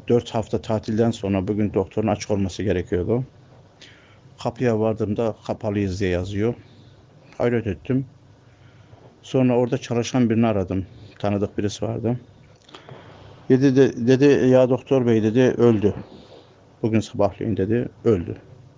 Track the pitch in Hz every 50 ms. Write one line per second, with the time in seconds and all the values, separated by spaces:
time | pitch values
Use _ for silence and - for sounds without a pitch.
0 | - - 120 120 - - - 113 107 - - 104 - - 110 104 - - 110 110
1 | 113 117 113 - 98 98 101 95 90 104 104 104 107 98 - 104 95 - - 107
2 | 107 107 101 - - - 104 98 98 95 - - 92 107 87 90 87 - 101 90
3 | 87 - 110 127 131 - - - - - - - - - _ - - - - -
4 | - - - - - - - - - 123 - - 127 120 110 107 110 113 110 110
5 | 107 98 104 117 117 110 107 - - - 104 - - 107 101 107 101 95 90 98
6 | 98 92 87 87 90 95 92 98 107 120 120 - - - - - - - - -
7 | - - - - - - - - - 120 120 113 104 104 90 - - - 127 135
8 | 135 - - - _ - - _ _ _ - - - - - - - _ - -
9 | - - - _ - - - 131 127 123 120 123 123 120 131 123 - - 117 120
10 | 113 - - 127 120 110 113 113 117 113 104 98 92 95 92 95 90 - - -
11 | - - - - - 101 104 98 101 - - - 101 101 - - 107 110 113 117
12 | 113 113 123 127 - - - - - - - - _ - - - - - - -
13 | - - - - - - - - - - 131 127 139 139 127 135 135 110 - 127
14 | 113 123 131 127 143 143 135 80 117 127 127 127 131 120 131 120 - - 139 135
15 | 120 120 113 110 104 110 107 127 127 117 - - 120 120 113 101 101 98 - -
16 | - - - - - - - - - _ - _ _ _ _ - - 110 110 107
17 | 104 - - 107 101 95 - - 101 113 98 98 95 101 113 120 127 - - -
18 | - 117 107 87 87 - - - - - - - - - -